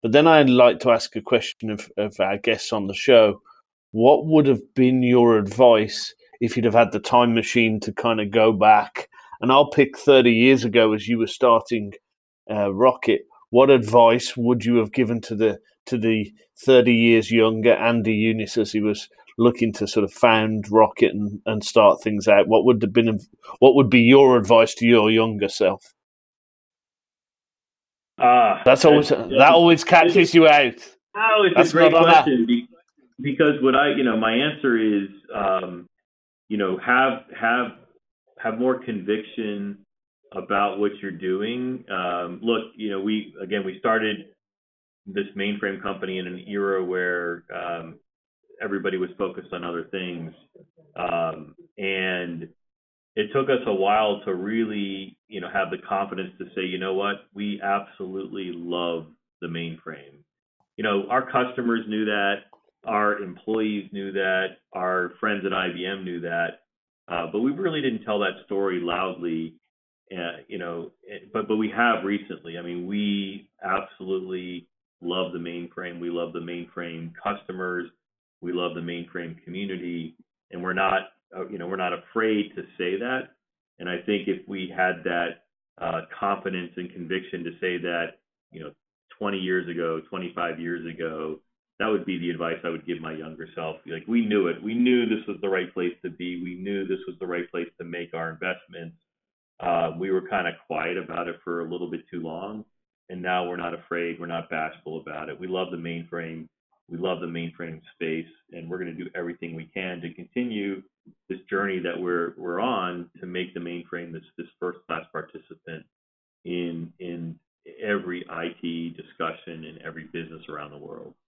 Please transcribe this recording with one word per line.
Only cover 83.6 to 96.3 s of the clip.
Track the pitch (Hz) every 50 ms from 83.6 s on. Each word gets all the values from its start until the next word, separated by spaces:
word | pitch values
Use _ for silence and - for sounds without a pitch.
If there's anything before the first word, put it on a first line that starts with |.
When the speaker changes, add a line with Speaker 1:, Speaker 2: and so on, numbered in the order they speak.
| _ _ _ _
Speaker 2:
And | 90 90
I | 90 85 -
think | - 104 98 87 104
if | 95 90 - -
we | 98 95 92 87 90
had | 92 92 92 90 82 80
that, | 90 87 87 85 85 85 _ _ _ _ _ _ _ _ -
uh, | 90 82 82 82 82 _ - -
confidence | - 98 98 95 - 98 95 90 87 85 _
and | - 90 87
conviction | - 92 87 80 90 92 90 - - 87 85
to | 85 87
say | _ - 92 90 87
that, | 85 90 87 85 85 - - _ _ _ _ _ _ _
you | _ 82
know, | 80 73 - _ _ _ _ _ _ _ _ _
twenty | 107 104 101 95
years | 92 92 92 92 85 85
ago, | 85 82 85 82 82 80 78 _
twenty-five | - 92 92 85 - - 85 85 80 80
years | 85 85 87 87 82
ago, | 82 80 - 82 80 78 78 78 78 78 78 _ _ _ _ _ _ _ _
that | 104 110
would | 107 95 85
be | - 92 87
the | 85 87
advice | 85 80 85 82 82 - -
I | 85
would | 85 80 78
give | 87 85 80
my | 80 80 80
younger | 78 78 80 80 80 82 80 _
self. | - 82 80 78 - _ -
Like, | 82 82 - -
we | 113 120 113
knew | 104 104 101 95 87
it. | 82 -
We | - 104 113
knew | 120 123 123 127 123 120
this | 110 110 107 - -
was | 98 85
the | 104 98
right | 95 92 90 90 _
place | 92 90 87 87 _ -
to | 90
be. | 82 _ 90 90